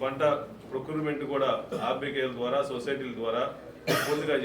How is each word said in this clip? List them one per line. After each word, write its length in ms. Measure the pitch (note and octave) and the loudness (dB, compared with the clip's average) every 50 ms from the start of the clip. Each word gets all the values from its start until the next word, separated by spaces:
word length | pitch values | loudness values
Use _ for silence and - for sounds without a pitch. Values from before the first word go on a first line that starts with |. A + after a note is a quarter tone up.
పంట 200 | C3 C3+ C3+ C#3 D3+ D3 C#3 - - - - - - - | -2 -2 2 4 4 4 4 2 0 -6 -12 -14 -10 -6
ప్రొక్యూర్‌మెంట్ 540 | C3 C3 C3+ D3 D#3 D#3 D3+ D3+ C#3+ C#3 C#3+ C3 | -6 -4 -4 -4 -2 -2 0 0 0 -2 -2 0
కూడా 180 | C#3+ C3+ C3+ B2 A2+ A2 - - - A2 A2 B2 | 2 4 4 4 4 2 0 -4 -4 -2 0 0
ఆర్బీకేల 420 | - - C#3+ C#3 C#3+ C3+ C3 B2+ A#2+ A#2+ | 0 0 -2 -2 0 0 0 0 0 -2
ద్వారా, 200 | A#2+ B2 C3+ C#3+ C#3 C#3 | 0 2 2 2 2 0
సొసైటీల 420 | C3 A#2+ - C#3 C#3 C#3 C3 B2 A2+ A2 | -2 -4 -2 -2 -2 -2 -4 -6 -4 -4
ద్వారా 220 | A#2 A2+ A2+ B2 C3 - - - - - - - - D3+ - - - | -2 0 2 2 0 0 -4 -8 -12 -14 -16 -4 0 2 2 2 2
పూర్తిగా 320 | C#3+ D3+ D3+ D3 D3+ C#3+ C3 | 2 0 2 2 2 2 4